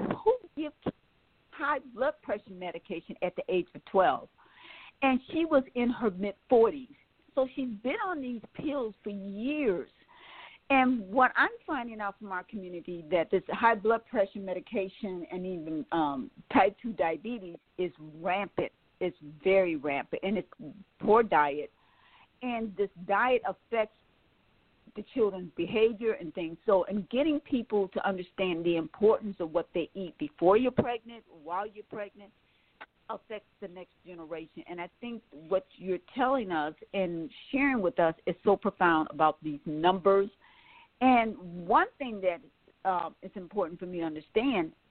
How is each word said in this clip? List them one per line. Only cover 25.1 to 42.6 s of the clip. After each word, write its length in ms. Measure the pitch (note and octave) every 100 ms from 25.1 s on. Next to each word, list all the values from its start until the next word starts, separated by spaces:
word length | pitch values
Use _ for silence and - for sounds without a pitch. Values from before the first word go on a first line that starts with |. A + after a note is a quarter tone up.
children's 380 | C4+ G#3+ F#3+ F3+ -
behavior 580 | E3+ A3 A3 G#3+ A3+ G#3+
and 140 | E3+
things. 240 | E3+ E3 E3+ -
So 180 | G3
in 240 | F3 G3+ F#3
getting 300 | A#3+ D#4 D4
people 480 | - B3+ - G#3 F#3+
to 160 | F#3+ G3
understand 600 | F#3+ F3+ - F#3+ E3 E3+
the 100 | E3
importance 640 | D#3+ - G#3 A3 G#3+ G3
of 140 | E3
what 160 | D#3+ E3
they 160 | F3+ D3+
eat 240 | - F3+ -
before 400 | D3+ - E3+ G#3
you're 140 | B3+
pregnant, 520 | B3+ A#3+ A#3+ A#3 A#3 - E3
while 240 | D3+ F3+ G#3+
you're 200 | G#3 G3+
pregnant, 460 | A3 G3+ G3+ G3+ _ _ _ _ - - _ -
affects 380 | A3 - G#3+ - _
the 80 | F#3+
next 240 | F3+ F3 _ -
generation. 580 | F3 D#3+ E3 D#3+ - -
And 120 | F3
I 80 | F3 _
think 220 | A#3+ A#3 - - E3
what 180 | F#3+ F#3+ -
you're 220 | F3+ F3+ - -
telling 360 | B3+ C4+ G3+
us 220 | E3 D3 D#3+ -
and 360 | G3+ F3+ E3 D#3+ - -
sharing 320 | C4+ C#4 B3+
with 160 | F3 E3+
us 160 | E3 D#3+ -
is 80 | E3+
so 140 | G#3+ G3
profound 500 | G3+ - F3 D#3+ D#3
about 300 | D3 D#3 -
these 200 | D#3 C#3+ -
numbers. 640 | D3+ E3+ F#3+ G3 G3 G3+ - _ _ _ - _ -
And 360 | B3+ B3 A3+ G3 F3+ F3 F3
one 220 | B3 G4 -
thing 220 | C4 G#3+
that, 200 | F#3 E3+ D#3 _